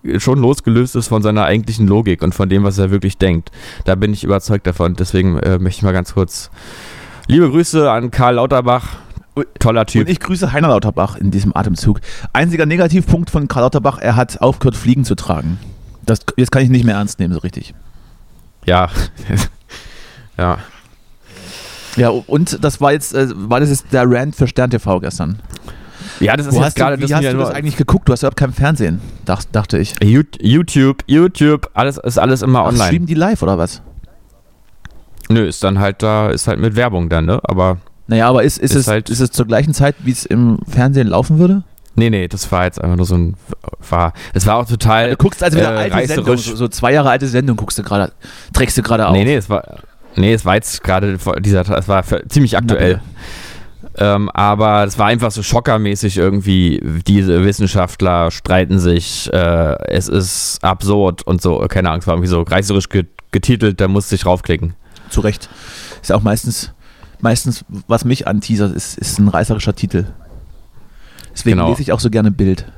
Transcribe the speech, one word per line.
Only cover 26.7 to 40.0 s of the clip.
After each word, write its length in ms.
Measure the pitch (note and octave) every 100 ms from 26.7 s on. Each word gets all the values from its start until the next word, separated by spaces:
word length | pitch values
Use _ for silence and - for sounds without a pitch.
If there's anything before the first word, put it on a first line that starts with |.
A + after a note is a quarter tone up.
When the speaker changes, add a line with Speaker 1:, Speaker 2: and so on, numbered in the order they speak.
| B2+
Speaker 2:
du, 40 |
Speaker 1:
gerade 140 | C3 C#3
Speaker 2:
wie 40 |
Speaker 1:
das 120 | C#3
Speaker 2:
hast 80 | D3
Speaker 1:
wieder 100 | C#3
Speaker 2:
du 40 | B2+
das 100 | B2+
Speaker 1:
nur 80 | C#3
Speaker 2:
eigentlich 200 | D3 -
geguckt? 300 | C#3 F#3+ -
Du 60 |
hast 80 | B2
überhaupt 160 | C#3 -
kein 160 | C3
Fernsehen, 480 | - C#3 D3+ F#2+ F2+ - -
dach-, 180 | - F#2+ -
dachte 260 | G#2+ G#2 D#2
ich. 160 | G2 -
Speaker 1:
You-, 180 | G2+ B2+ D#3 -
YouTube, 640 | G#2+ C#3+ E3+ C#3 C3+ C3+ -
YouTube, 640 | D3 F3+ - D3 D3+ -
alles, 240 | G2+ C3+ C3+
ist 220 | - A#2+
alles 240 | A2+ C3
immer 160 | C3 B2+
Speaker 2:
Ach, 60 | E2
Speaker 1:
online. 180 | A#2+
Speaker 2:
streamen 220 | F#2 E3+ E3+
die 60 |
live 260 | D#3+ F#3 A3
oder 160 | F2+ F#2
was? 240 | F2 - - - - - - _ _ _ _ - - - - - -
Speaker 1:
Nö, 160 | A2+ F#2+
ist 160 | -
dann 160 | F#2+ G2
halt 220 | G2+ G2
da, 260 | A2 G#2+ G#2+
ist 180 | - -
halt 120 | G2
mit 160 | A2+
Werbung 320 | G#2+ A#2+ F2+ E2
dann, 160 | E2
ne? 140 | D#2+ A2+
Aber 340 | - F#2 F#2 F2+ - - -
Speaker 2:
Naja, 200 | A2+ A#2
aber 160 | B2+
ist, 140 | C3 -
ist 140 | B2+
Speaker 1:
ist 100 | C#3
Speaker 2:
es, 60 | A#2
Speaker 1:
halt 220 | G#2+ G#2+
Speaker 2:
ist 100 | A#2
es 100 | B2+
zur 140 | - A2
gleichen 260 | A2 D3
Zeit, 220 | - C#3+
wie 120 | -